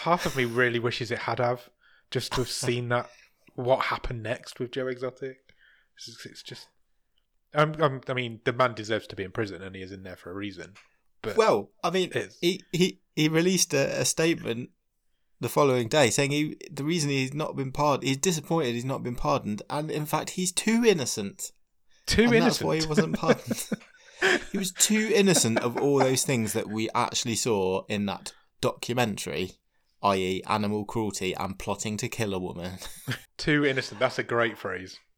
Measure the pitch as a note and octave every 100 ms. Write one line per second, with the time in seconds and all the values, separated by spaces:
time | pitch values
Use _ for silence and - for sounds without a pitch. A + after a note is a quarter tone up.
0 | E3 F3 E3+ C3+ A#2+ A#2 B2 A#2+ A#2+ -
1 | A2+ A2+ - A#2 B2 B2+ - _ _ _
2 | _ B2+ - C3 A#2+ - B2+ A#2+ A#2+ B2
3 | - - _ _ _ - B2+ C3 - -
4 | - A#2+ G#2+ B2 - - B2 C3+ B2+ A#2+
5 | B2+ B2 C3+ C3 _ _ _ _ _ -
6 | - A2+ A2 - - B2 - _ _ _
7 | _ _ _ _ _ D3 D#3 D#3 D3+ C3+
8 | - B2+ A#2 A2 C3+ A#2+ B2+ A2 G#2+ G#2+
9 | - - F#2+ - G#2 F2 F#2+ F#2+ F#2 F#2+
10 | F#2+ F2+ F2 G2 G2+ F2 E2 G2+ _ _
11 | _ _ A3 - G#3+ A2+ G2+ _ F3 F#3
12 | F3 A#2 G2 - F3 F#3+ - D#3+ F3+ -
13 | _ - D#3 D#3+ F3+ F#3 - C#3+ C#3 C3+
14 | C3 - E3 D#3+ A2+ A#2 B2+ _ _ _
15 | _ _ _ _ A#2+ D#3 C#3+ B2+ A2+ D#3
16 | A#2 - C#3 D3 D#3 - - C#3+ C#3+ F3
17 | C#3+ C#3 C3 C#3+ D#3 C#3 C3 B2+ D3 B2
18 | B2+ C3+ F#3+ D#3+ - E3 B2+ A#2+ C3 A#2+
19 | A#2+ A#2+ D3 C3+ G#2 G#2 - C#3+ D#3 D3+
20 | D3+ D3+ - - F3+ - G#3+ A3+ A#3+ F3
21 | A#2 - G2 - - - _ _ _ _
22 | - F#3+ A#3 A3+ E3 D#3+ D#3+ D#3 D#3+ D3+
23 | D#3+ G#3 G3+ - - A3 - - - _
24 | - - F#4+ F#4 - G3 F#3 - - G#3+
25 | A3 G3+ G3 E3+ A2+ A2+ A#2+ A#2+ C#3+ C#3
26 | C3 C3 - B2 G#2+ A2 G2 A2 A2 -
27 | A#2 - B2 G#2+ C3 G#2 F#2 F#2 - G#2+
28 | G2+ F2+ - - _ _ B2+ - - B2
29 | A2+ G2 - D2+ F#2 - _ _ _ _
30 | G2+ G2 F#2 F#2+ - G#2+ G#2 G#2+ G2+ A#2
31 | G#2+ - F#2 - F#2+ F#2+ - G2 A2 G#2+
32 | B2+ - G#2+ F#2+ F2 E2+ F2+ F#2 - -
33 | - - - - - D3 C#3+ C3 - G#2
34 | B2 - A#2 A#2 A2+ G#2+ G2 F#2 F#2 -
35 | _